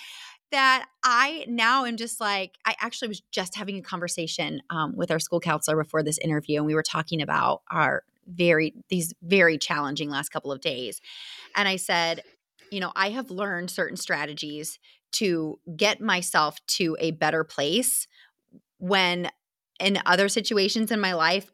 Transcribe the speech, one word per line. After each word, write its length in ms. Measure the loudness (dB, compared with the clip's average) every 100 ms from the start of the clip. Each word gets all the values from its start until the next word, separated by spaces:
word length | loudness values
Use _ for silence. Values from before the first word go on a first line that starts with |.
| -18 -18 -18 -20 -4
that 340 | 4 6 4 0 _
I 440 | 2 4 2 0 -4
now 380 | 2 4 4 2
am 100 | -4
just 240 | -6 -4
like, 380 | -2 0 -2 _ -4
I 100 | -2
actually 260 | -4 -6 -6
was 140 | -8 -8
just 240 | -4 -4 -6
having 220 | -8 -8
a 40 |
conversation, 800 | -6 -6 -6 -4 -6 -4 -4 -6 -6
um, 280 | -2 -2 -2
with 120 | 0
our 100 | 0
school 200 | 0 -2
counselor 420 | 0 0 2 0
before 220 | 2 0
this 140 | 0 0
interview, 400 | 0 0 0 0
and 80 | 2
we 100 | 0
were 80 |
talking 380 | 0 -2 -2 -2
about 400 | 0 2 2 0 -4
our 320 | 0 2 0 -4 _ -12
very, 460 | 2 4 6 4 -4 -4
these 240 | -2 -2 -6
very 360 | 2 6 6 4
challenging 520 | 0 -2 -2 -4 -4
last 200 | -4 -4
couple 220 | -6 -6
of 80 | -6
days. 400 | -4 -4 -6 -10 -14 -18 -16 -18 -8 0
And 140 | 0
I 80 | 0
said, 460 | 0 2 2 -2 -8 _ _ _ -10
"You 120 | -6
know, 100 | -4 -2
I 140 | -2
have 200 | -2 -8
learned 400 | -6 -4 -4 -4
certain 240 | -4 -4 -4
strategies 800 | -4 -2 -2 -6 -10 -8 -10 -12 _ _ _
to 440 | -2 0 2 -2 -6 -10 0
get 240 | 2 2
myself 560 | 0 0 2 2 2 0 -6
to 320 | -2 0 0
a 120 | -2
better 340 | 0 0 2 -2
place 640 | -2 0 2 0 -2 -4 _ -20 _ _ -20 _ -10
when 520 | 0 2 4 0 -4 -8 _ _ _ -4
in 200 | 0 2 4
other 240 | 4 4
situations 600 | 2 0 2 2 2 0
in 80 | 0
my 140 | 0
life, 360 | 2 2 2 -2